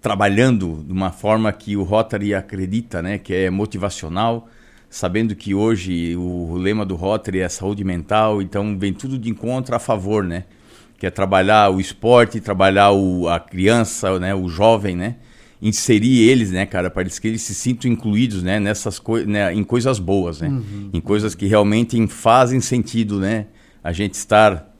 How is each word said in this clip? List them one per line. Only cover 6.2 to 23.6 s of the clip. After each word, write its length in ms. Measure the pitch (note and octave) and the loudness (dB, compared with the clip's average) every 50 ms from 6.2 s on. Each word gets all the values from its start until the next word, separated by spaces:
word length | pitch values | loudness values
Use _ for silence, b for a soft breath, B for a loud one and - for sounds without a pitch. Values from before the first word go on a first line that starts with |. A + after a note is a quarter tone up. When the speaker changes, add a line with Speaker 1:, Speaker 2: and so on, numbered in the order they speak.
| F2+ F2+ F2+ F2+ F2 E2 E2+ | -4 -6 -6 -6 -6 -6 -4
Speaker 1:
lema 280 | F2+ F#2 F#2+ G#2+ A2 G#2 | -2 -2 -2 -2 -2 -2
do 100 | F#2 F#2+ | -4 -6
Rotary 420 | D#2+ F2+ F#2+ G#2+ G#2+ - - F#2+ F#2 | -4 -2 -2 -2 -2 -4 -4 -2 -2
é 80 | F#2 F2 | -2 -4
saúde 360 | - - F#2 G2 G#2 G2+ G2+ | -6 -6 -4 -4 -4 -2 -4
mental, 580 | F#2+ F2+ F2 D#2+ - G#2+ G#2+ A2 A2 G#2+ G#2 | -4 -4 -4 -4 -2 0 2 2 2 0 -2
então 340 | G2 F2 - G2+ G2+ G#2+ G#2 F#2 | -2 -4 -4 -4 -4 -4 -4 -2
vem 140 | G2 G2+ | -2 -4
tudo 240 | F#2+ - - C3 C3+ | -4 -4 -6 -8 -6
de 120 | C3 G#2+ A#2 | -6 -4 -6
encontro 440 | A2 - - A#2 B2+ C3 B2+ C3 A#2+ | -6 -4 -4 -6 -4 -4 -4 -4 -4
a 40 | A#2 | -4
favor, 460 | - - A#2 G#2 F#2 G2 G#2+ G#2+ G2 | -2 -2 -4 -2 -2 -2 0 0 0
né? 200 | F2+ E2 F2+ F#2 b b b b b b b b b b _ | -2 -4 -6 -10 b b b b b b b b b b _
Que 80 | - | -6
é 40 | F#2 | -6
trabalhar 600 | - - G2 F#2 G2 F#2+ F#2+ G2 G#2+ G#2+ G#2 G2 | -2 -2 0 2 4 4 4 6 6 6 6 4
o 100 | F#2+ F#2+ | 4 0
esporte, 600 | F#2+ - - - - A2+ B2 A#2+ A#2+ - - A2 | -2 -4 -8 -4 2 6 8 8 6 6 0 -10
trabalhar 500 | F2 G#2 G2+ F#2 F#2+ G2 F#2+ G2 G2+ G2+ | -6 -4 0 2 4 4 6 6 6 6
o, 380 | G2+ G2 G2 F#2 F2+ F2+ F2 E2 | 6 4 2 2 0 0 0 -2
a 100 | E2+ E2+ | -2 -2
criança, 800 | - - - F2+ F#2 G2+ A#2 A#2 A2+ - - - - F#2+ F#2+ F#2 | -4 -8 -4 0 2 4 4 4 2 -2 -4 -4 -2 -2 -2 -2
né? 160 | F2+ F#2 G2 | -2 -2 -4
O 140 | F#2+ F#2 F2 | -4 -4 -6
jovem, 480 | E2 E2+ G2+ A2+ A2+ A2 G2 G2+ F2+ | -2 2 4 4 4 4 0 -4 -4
né? 200 | F2 F2+ A2 B2 b b b b b b b b b | -4 -6 -6 -8 b b b b b b b b b
Inserir 600 | - G#2+ G#2+ - - - A#2+ G#2+ G#2+ B2 C3 B2 A2 A#2 | -4 -2 -2 -2 2 4 4 4 4 4 4 6 8 6
eles, 240 | C3 B2+ A2+ F#2+ | 6 6 2 0
né, 120 | F#2 F#2 G2 | -2 -2 -4
cara, 220 | G2 - F#2 F2+ F#2 | -2 -4 -4 -4 -4
para 140 | - G2 | -4 -4
eles 160 | F#2 F#2 - - | -6 -6 -6 -6
que 80 | - | -6
eles 160 | A2 A2+ A2 | -6 -6 -4
se 100 | - - | -8 -8
sintam 380 | G2+ - - B2+ B2+ A#2 - B2+ | -10 -4 -2 -4 -4 -2 0 -2
incluídos, 540 | A#2 A2 - A2 G#2 G#2+ B2+ A#2+ G#2 F#2+ F2 | -2 0 0 0 2 2 2 0 0 -4 -2
né, 160 | F2+ G2 G#2+ | -2 -2 0
nessas 400 | G2+ G2+ G#2+ - - A2+ F#2+ - | 0 -2 -2 -4 -6 -8 -8 -8
coi-, 260 | - - A2+ A2+ - | -6 -4 -4 -2 -2
né, 260 | G#2 G#2 G#2 G2+ F#2 | -2 -2 0 0 0
em 120 | E2+ G#2+ G2+ | 0 -2 -2
coisas 340 | - A#2 B2 A#2 C3 C3 G#2 | 0 0 0 0 0 -2 -2
boas, 420 | F2+ E2+ G2 G2+ F2+ E2+ E2 D2 | 0 0 0 0 0 -2 -6 -6
né? 60 | D#3 D3+ | -4 -4
Speaker 2:
Uhum. 420 | C#3 B2+ G#2+ G2+ G2+ G2+ G2+ G2 | -4 -4 -6 -8 -10 -12 -12 -6
Speaker 1:
Em 80 | F#2+ F2 | -6 -6
coisas 340 | - - G2+ G#2 G#2+ G#2+ E2+ | -2 0 0 0 0 -2 -4
que 120 | E2+ G2+ | -4 -2
realmente 580 | G2 A2 G#2+ G#2 G#2 G#2 A2+ A#2+ A#2 - A#2 A2 | 2 4 4 4 4 2 2 0 0 0 0 0
fazem 540 | G2+ - - - A2+ A#2 B2+ C3 A#2+ B2+ C3 | 0 -2 0 2 4 6 6 4 4 2 -2
sentido, 580 | - - C3 B2 G#2+ - - A2+ A2+ G2+ G2+ G2+ | -2 -2 -2 -2 -2 -2 -2 -4 -2 -2 -2 -2
né? 280 | F#2+ G2 A2+ A2 G#2 A2 b b | -2 -2 -2 -4 -6 -8 b b